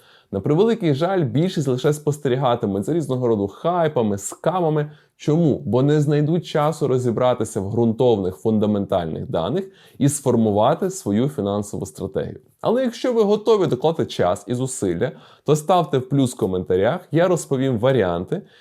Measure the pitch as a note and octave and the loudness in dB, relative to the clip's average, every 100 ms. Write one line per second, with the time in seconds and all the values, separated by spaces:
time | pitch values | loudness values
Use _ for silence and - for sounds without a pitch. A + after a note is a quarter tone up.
0 | _ _ _ G2 A2+ D3+ A3+ A3+ E3 C3+ | _ _ _ -4 0 2 2 2 0 0
1 | E3+ F#3+ C3+ A#2+ F#3 F#3+ C#3 B2+ D3 D3 | 0 0 0 0 0 0 -2 0 0 -2
2 | - C#3+ C3+ B2+ C#3 A#2+ G#2+ G2 G2+ E3 | -4 -4 -2 0 0 0 0 -2 -2 -2
3 | C3+ B2+ B2 A2 G2 - E3 F3+ E3+ C3+ | -2 -2 0 0 -2 -4 -2 0 0 0
4 | A2 G2+ - - D#3+ F3+ E3 D3+ D3 - | 0 -2 -6 -6 -2 0 0 0 -2 -10
5 | _ _ - D#3 E3 G2+ - G#2+ C#3+ D3+ | _ _ 0 2 2 0 0 2 4 2
6 | D3 D3 D3 E3+ - D#3+ D3 - C3+ B2+ | 2 2 2 0 -2 0 0 0 0 0
7 | B2+ A2+ B2+ B2 A2+ A2 F#2+ A2+ A#2 A2 | 0 2 2 0 -2 -4 -2 0 2 4
8 | G2 G#2+ F2+ - A2+ A2 G#2+ G#2 F#2+ F#2+ | 4 4 0 -2 0 2 2 0 0 -2
9 | E2 E2+ F#2+ E2+ E2+ E3+ F#3+ - - - | -2 -6 -4 -4 -2 -4 -6 -14 -20 -2
10 | C#3+ C#3 C3 A#2 A2 G2+ A#2 D#3+ F#3+ F#3 | 0 2 2 2 4 4 4 2 -2 -4
11 | G#2+ G#2 C#3 D3 G2+ G2+ G#2 G2 F#2+ - | -2 0 0 -2 -2 -4 -4 -8 -10 -10
12 | F#2+ F2 E2+ - - _ - A#3 C4 - | -8 -6 -6 -10 -20 _ -2 0 -2 -4
13 | C4 A#3 G3+ G#3+ G#3+ A3 D#3 A#2+ D#3 E3 | -2 2 2 2 2 2 2 0 0 0
14 | A2+ - F2+ G2 - B2 C3 - G2 E2+ | -4 0 0 -2 -4 -6 -4 -4 -2 -2
15 | B2+ - - - - D3+ D3+ F#3 D#3+ C3+ | -4 -6 -20 -8 0 0 2 2 2 -2
16 | B2 C#3 B2+ - G2+ F#2 F2+ F#2 G#2 F3+ | 0 0 0 0 -2 -2 0 2 2 0
17 | - D#3 F#3 E3+ - C3+ C3+ A#2 B2 C3 | -2 0 2 0 0 -2 0 2 2 2
18 | F#2 E2+ F#2 F3 - - | 2 -2 -4 -6 -8 -20